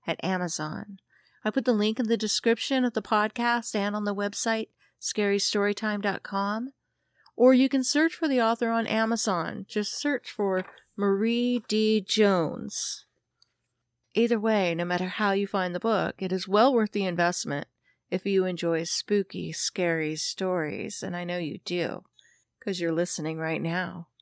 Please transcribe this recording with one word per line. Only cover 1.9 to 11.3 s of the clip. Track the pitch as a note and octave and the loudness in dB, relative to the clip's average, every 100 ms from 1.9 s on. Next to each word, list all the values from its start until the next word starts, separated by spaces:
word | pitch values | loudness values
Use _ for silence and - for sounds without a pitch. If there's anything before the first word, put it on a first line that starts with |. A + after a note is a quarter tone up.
| A3 | 0
in | A3 | 0
the | A3+ | 0
description | G#3+ - A3+ A3+ - C4 B3 | 0 0 2 0 0 0 2
of | |
the | G#3+ | 0
podcast | - G#3+ G#3+ - A#3+ A#3 - G#3 | 0 0 0 0 0 0 -2 -2
and | G3+ G#3 | -2 -2
on | G#3 | -2
the | G3+ | -2
website, | G3+ - A3+ A3 - _ _ _ | -4 -2 -2 -2 -4 _ _ _
scary | - - G3+ G3+ | -6 0 2 2
story | - G#3 G3+ | 0 2 0
time | G#3 A3 G#3 | 0 -4 -2
dot | G3+ F#3+ | -2 -4
com. | - G3 G3+ A3 C4 - _ _ _ _ _ - | -4 -4 -2 -2 -6 -12 _ _ _ _ _ 6
Or | B3+ | 8
you | B3+ C4 | 8 6
can | C4+ | 2
search | B3 C#4+ D#4+ | 2 2 2
for | - D#4 | 2 0
the | B3+ | 2
author | A3+ A#3 A3+ | 2 2 0
on | A3+ A3 | 0 0
Amazon. | A3 A3 A3+ A3 F3 E3 - F#3+ | 0 0 0 0 0 -2 -6 -6
Just | G#3 G3+ - | -4 -4 -2
search | D4 C#4 - | -2 -2 -4
for | - G3+ F#3 - - _ - | -2 0 0 -4 -12 _ -2
Marie | G3+ G3 A3+ | 2 2 2